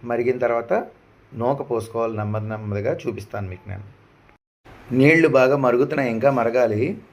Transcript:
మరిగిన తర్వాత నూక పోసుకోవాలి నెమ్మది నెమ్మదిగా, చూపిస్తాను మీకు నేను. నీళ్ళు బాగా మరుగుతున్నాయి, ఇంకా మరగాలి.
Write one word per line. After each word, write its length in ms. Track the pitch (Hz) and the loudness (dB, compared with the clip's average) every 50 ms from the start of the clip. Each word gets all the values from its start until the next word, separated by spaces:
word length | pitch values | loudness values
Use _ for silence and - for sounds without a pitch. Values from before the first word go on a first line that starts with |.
| 117 | -6
మరిగిన 340 | 120 120 117 120 123 127 127 | -4 -2 -2 0 0 0 0
తర్వాత 480 | 123 117 117 117 117 - 180 220 - - - _ _ _ _ _ _ _ - | 0 0 0 -2 -2 -2 -2 -2 -2 -6 -16 _ _ _ _ _ _ _ -8
నూక 360 | 113 113 123 139 139 143 - | -4 -2 -2 -2 -2 -4 -4
పోసుకోవాలి 460 | 123 113 104 107 - 117 117 113 113 | -4 -4 -4 -6 -4 -4 -4 -2 -4
నెమ్మది 320 | 107 107 104 107 110 107 107 | -4 -4 -4 -4 -4 -6 -6
నెమ్మదిగా, 480 | 110 107 107 104 101 104 101 120 160 | -8 -8 -6 -6 -6 -4 -2 -4 -4
చూపిస్తాను 520 | 170 - 131 107 98 98 - - 107 101 92 | -4 -6 -8 -8 -8 -12 -10 -10 -10 -8 -8
మీకు 200 | 92 90 - 101 | -10 -14 -12 -14
నేను. 160 | 95 98 101 101 - _ _ _ _ _ _ _ _ _ _ _ _ _ _ - - - - - 120 | -14 -12 -14 -18 -20 _ _ _ _ _ _ _ _ _ _ _ _ _ _ -20 -20 -20 -12 -4 2
నీళ్ళు 340 | 127 131 143 160 165 165 165 | 6 6 6 6 6 4 4
బాగా 280 | - 131 127 131 139 | 6 6 4 4 4
మరుగుతున్నాయి, 540 | 143 135 123 120 123 139 143 156 147 135 123 | 2 2 2 2 2 2 0 0 -4 -2 -2
ఇంకా 200 | 113 113 117 139 | -2 0 2 2
మరగాలి. 680 | 135 127 113 117 113 127 123 113 107 104 120 160 202 208 - - | 2 2 0 2 2 2 2 2 2 0 -2 -2 -4 -8 -12 -20